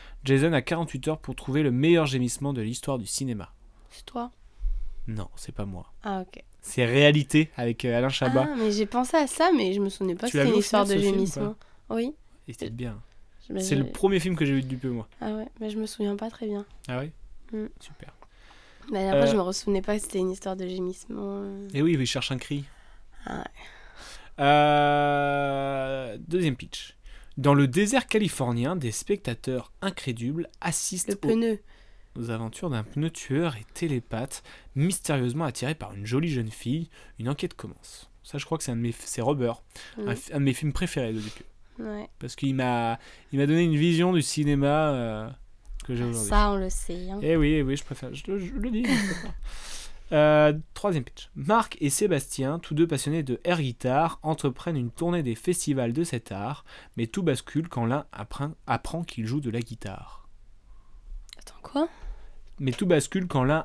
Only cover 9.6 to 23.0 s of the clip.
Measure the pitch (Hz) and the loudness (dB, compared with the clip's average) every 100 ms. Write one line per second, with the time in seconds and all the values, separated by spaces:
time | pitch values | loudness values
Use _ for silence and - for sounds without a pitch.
9.6 | 190 196 196 - 190 175 233 151 180 214 | 4 2 0 0 -2 -2 0 4 6 6
10.6 | 208 208 202 196 202 190 190 220 208 220 | 4 4 4 4 4 4 0 0 -4 -6
11.6 | - - - 226 240 302 - - - 117 | -14 -20 -6 -4 -2 -6 -18 -20 -16 -10
12.6 | - 117 135 107 - - - - - 190 | -10 -8 -8 -10 -14 -20 -20 -20 -10 -4
13.6 | 190 135 135 - 190 190 175 165 147 135 | 0 0 0 2 2 4 2 0 2 2
14.6 | 131 131 131 120 - - 220 214 220 - | 0 -4 -4 -6 -8 -8 -6 -6 -8 -8
15.6 | 214 214 214 - 202 202 220 - 220 202 | -8 -6 -6 -4 -2 -2 -6 -8 -6 -6
16.6 | 202 - - 127 147 - - - - 214 | -8 -14 -8 -6 -6 -10 -18 -18 -10 -8
17.6 | 214 - - 147 - - - - - - | -8 -12 -20 -18 -18 -20 -20 -20 -20 -20
18.6 | - - - 208 190 - - 214 180 190 | -20 -20 -6 -2 2 6 6 6 2 -2
19.6 | - 196 190 208 - 196 185 190 196 190 | 0 0 2 -2 0 -2 -2 -2 -6 -6
20.6 | 185 185 180 185 - 214 202 202 202 196 | -6 -4 -6 -6 -10 -8 -8 -8 -8 -10
21.6 | 202 139 160 156 123 135 - 131 - 143 | -6 2 2 4 0 -2 -4 -6 -4 -6
22.6 | 139 - - - | -8 -16 -20 -20